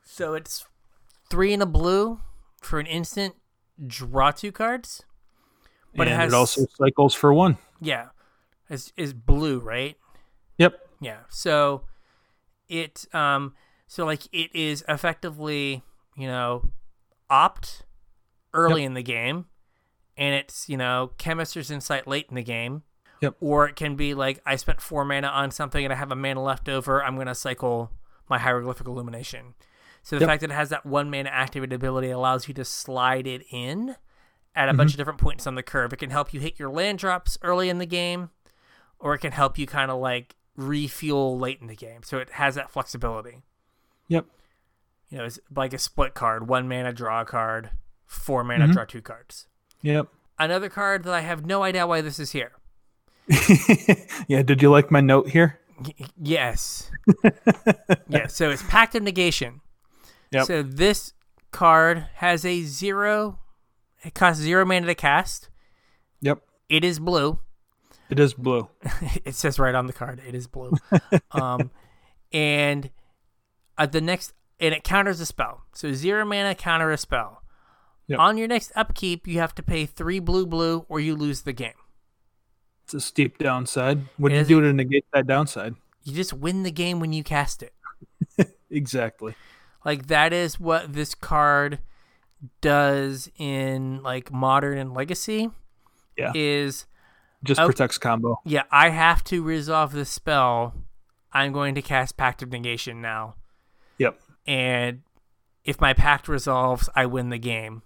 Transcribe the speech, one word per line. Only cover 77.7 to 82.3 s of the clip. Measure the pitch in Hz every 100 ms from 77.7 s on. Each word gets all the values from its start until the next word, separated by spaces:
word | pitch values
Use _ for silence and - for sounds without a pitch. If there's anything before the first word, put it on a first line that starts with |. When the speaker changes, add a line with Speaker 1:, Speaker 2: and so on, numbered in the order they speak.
| _ _ _ _
Speaker 2:
Yep. | 139
Speaker 1:
On | 170 220
your | 226
next | 240 -
upkeep, | - 220 - 190 170 -
you | 170
have | 165
to | -
pay | 151 165 147
three | - 165 190
blue, | 170 185 185
blue, | 165 165 165 165
or | 156
you | 156
lose | 151 147 139
the | -
game. | 120 117 - _ _ _ _ _